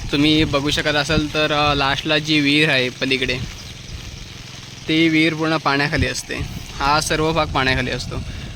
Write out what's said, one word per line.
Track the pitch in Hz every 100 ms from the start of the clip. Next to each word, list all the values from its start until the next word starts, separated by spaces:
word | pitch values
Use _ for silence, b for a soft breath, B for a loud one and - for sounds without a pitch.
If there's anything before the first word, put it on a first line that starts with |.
| -
तुम्ही | 143 151 156
बघू | 151 143 147
शकत | 143 151 147
असाल | 147 156 147
तर, | 151 151
अ, | 147 147
लास्टला | 143 135 139 160 151
जी | 156 156
विहीर | 139 147 156
आहे | 131 123
पलीकडे, | 120 131 131 123 123 - - - - - - - - - - - - - - -
ती | 160 165
विहीर | 156 160
पूर्ण | 156 160 160
पाण्याखाली | 143 139 143 156 127
असते. | 127 - 127 143 123 - -
हा | 139 151
सर्व | 151 156 156
भाग | 165 147
पाण्याखाली | 143 131 131 123
असतो. | 123 - 131 B B B